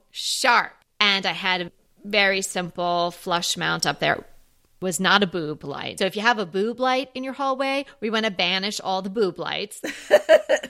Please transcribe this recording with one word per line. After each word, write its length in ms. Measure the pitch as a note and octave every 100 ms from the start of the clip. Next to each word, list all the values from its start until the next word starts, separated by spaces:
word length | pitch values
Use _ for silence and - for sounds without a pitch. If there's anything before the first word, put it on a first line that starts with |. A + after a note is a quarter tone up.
| _
sharp. 640 | - - - B3+ A3+ - - _ -
And 260 | G#3 G3 F#3
I 60 |
had 300 | E3+ F#3 F3+
a 100 | F3 - _ _
very 380 | G3+ G#3 G3 F#3+
simple 720 | F#3+ F#3+ F3 F3+ F3 F3 F3
flush 440 | - F#3+ F3 - F3
mount 300 | D#3+ E3 D3+
up 140 | D3+
there. 240 | D#3 - - - _ _ _ -
Was 180 | F#3 F3
not 220 | F3+ G3
a 60 | F#3+
boob 360 | F3+ D3+ D3+
light. 360 | C#3+ C#3 - -
So 60 | F#3+
if 100 | G#3
you 80 |
have 160 | A3+ A3+
a 60 | F3+
boob 340 | F#3+ A3 A#3
light 320 | B3+ C4 C4
in 100 | B3+
your 100 | C4
hallway, 520 | B3 C4+ C4+ C4+ C4+ C#4 -
we 80 | A3
wanna 220 | A3 A3
banish 500 | F#3 F3 F#3+ G3+ G3+
all 180 | - F#3+
the 100 | G3
boob 280 | G#3+ F#3 E3+
lights. 400 | D3 D3 G#3 - D#4 - -
<laughs> 120 | D5+ - D#5 - -